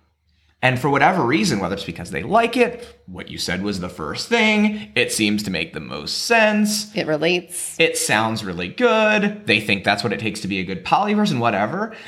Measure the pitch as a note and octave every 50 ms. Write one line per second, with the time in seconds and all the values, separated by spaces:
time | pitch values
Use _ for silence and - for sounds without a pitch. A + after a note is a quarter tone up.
0 | _ _ _ _ _ _ _ _ _ _ _ _ - B2+ C3 B2 D3+ D3 C#3 C#3
1 | C#3+ E3 F#3 F#3 C3+ A#2 C#3 F#3 G#3+ F#3 C3 G2+ F#2+ F2 G2 G2 - - E2 -
2 | E2 - - C#2+ F2+ A#2 G3 A3+ A#3 A#3 A#3+ C4 A#3+ G#3 - - - - - _
3 | _ - F3+ F3 - - - E2 - - E2+ F#2 F#2+ G#2 G2+ F#2+ F2+ F2 - -
4 | E2 D2 - - - - A#3 A#3 A3 G#3+ G#3+ G#3 G#3 G#3+ G#3 - - - - B2+
5 | A#2+ - - - A2 G#2 G#2 G#2 - G2+ F#2 D#2+ E2 E2 - D2+ D2+ B1 B1+ D2+
6 | D2 - - - - - A#3 A3+ G#3+ G#3+ G#3+ G#3 G#3+ G#3 - - - - - F#3
7 | - - D#3 D3 D#3 E3+ F3+ F3+ F3+ - - - - - - - E3 D#3+ - -
8 | - - C3 G#2+ A2 A2+ A2+ A2+ G#2+ F#2+ F2 E2+ F2+ F2+ - - B3 A#3 A3 A3
9 | A3 G#3+ G#3+ G#3+ G3 G3+ G#3 - - - G#2 G#2+ - - G#2 G2 - G#2 G2+ G#2
10 | - A#2 G#2 F#2+ A2+ A2 F#2+ - - F#2 G2 F#2+ F#2 E2+ F#2+ F2+ - - E3 D#3
11 | G3+ G#3 G#3+ G#3 G#3 F3+ D#3 B2 A#2 A#2 G#2+ F#2+ G#2 A#2 D3 F#3+ G#3+ A3+ - -
12 | -